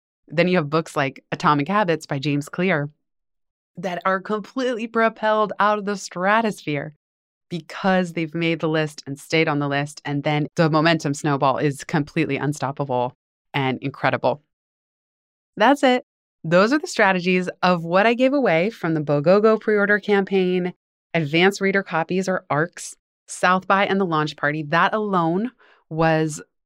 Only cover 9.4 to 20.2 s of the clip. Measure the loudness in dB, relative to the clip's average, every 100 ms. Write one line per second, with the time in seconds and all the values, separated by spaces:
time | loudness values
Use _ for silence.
9.4 | 2 0 0 -2 -4 -8 -6 -4 -2 -2
10.4 | -2 0 2 2 2 2 -2 -4 -2 0
11.4 | 0 0 -2 -4 -2 -2 -2 -2 -2 -2
12.4 | -4 -4 -6 -6 -4 -2 -4 -6 _ _
13.4 | _ -4 -2 -2 -6 -4 -2 0 0 -2
14.4 | _ _ _ _ _ _ _ _ _ _
15.4 | _ 2 4 4 4 2 -2 _ _ _
16.4 | 0 4 4 2 -2 0 2 2 2 0
17.4 | 0 -2 0 0 2 2 2 4 2 2
18.4 | 2 2 0 -2 -2 -2 0 0 4 4
19.4 | 4 2 2 0 2 0 2 0